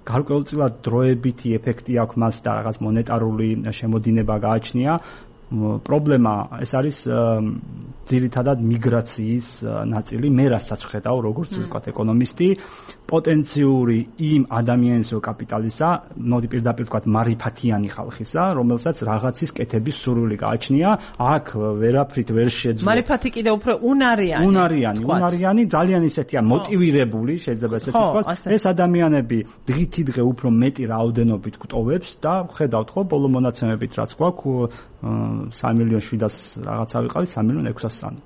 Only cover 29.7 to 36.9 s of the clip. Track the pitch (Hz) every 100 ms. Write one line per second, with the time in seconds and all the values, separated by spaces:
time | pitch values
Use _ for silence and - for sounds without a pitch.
29.7 | 131 170 - 143 127 123 123 127 113 127
30.7 | 135 120 113 117 117 117 107 107 - -
31.7 | 113 117 170 175 - 151 185 175 - 147
32.7 | 113 107 - 196 151 139 127 127 120 113
33.7 | 110 123 - 110 - 165 175 139 127 120
34.7 | - - - 113 110 110 110 107 113 120
35.7 | 113 113 113 104 113 107 - - - 107
36.7 | 110 113